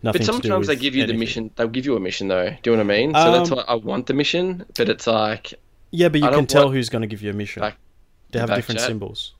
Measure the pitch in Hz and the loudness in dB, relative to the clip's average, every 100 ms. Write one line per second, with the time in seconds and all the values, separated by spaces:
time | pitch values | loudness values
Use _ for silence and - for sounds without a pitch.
0 | 113 175 208 240 226 190 202 139 139 131 | 0 0 0 -2 0 0 0 0 0 0
1 | 113 113 113 - 110 - 117 123 131 117 | 0 0 -2 -4 -8 -4 -4 -2 -2 -2
2 | 92 87 98 92 90 - - 113 104 104 | -2 -4 -2 0 0 -2 2 2 4 2
3 | 135 151 165 170 170 131 - 117 107 - | 2 4 6 4 2 -2 -2 -2 -2 -6
4 | 127 135 143 165 180 180 - - 113 110 | -2 0 0 0 -2 -4 -10 -2 0 0
5 | - 113 107 113 - - _ _ - 165 | 0 0 0 -4 -10 -20 _ _ -12 2
6 | 175 151 143 143 135 143 139 131 113 117 | 4 4 2 2 4 4 4 2 -2 -4
7 | 110 104 104 101 101 - 104 - _ _ | -4 -6 -6 -6 -6 -6 -6 -6 _ _
8 | _ _ _ 123 113 104 - 113 123 110 | _ _ _ -4 0 -2 -2 -4 -2 -4
9 | 101 107 - - | -8 -10 -12 -14